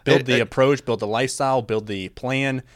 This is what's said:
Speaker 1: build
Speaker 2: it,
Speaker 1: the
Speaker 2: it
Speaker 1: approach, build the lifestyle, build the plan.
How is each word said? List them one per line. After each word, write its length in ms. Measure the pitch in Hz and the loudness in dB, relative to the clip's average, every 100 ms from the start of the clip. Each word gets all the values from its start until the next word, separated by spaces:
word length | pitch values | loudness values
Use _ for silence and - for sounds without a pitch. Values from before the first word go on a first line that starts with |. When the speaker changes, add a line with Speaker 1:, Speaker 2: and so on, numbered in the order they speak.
Speaker 1:
build 180 | - 160 | 2 2
Speaker 2:
it, 40 | 127 | 4
Speaker 1:
the 120 | 120 | 0
Speaker 2:
it 40 | |
Speaker 1:
approach, 420 | 113 - 131 139 | 0 2 2 2
build 160 | - 113 | 0 -2
the 80 | 104 | 0
lifestyle, 540 | 113 131 - 135 131 | 0 -2 -2 0 0
build 260 | 110 110 107 | 0 -2 -2
the 220 | 98 92 | -6 -6
plan. 540 | - 127 131 139 131 - | -8 -4 -2 -2 -4 -8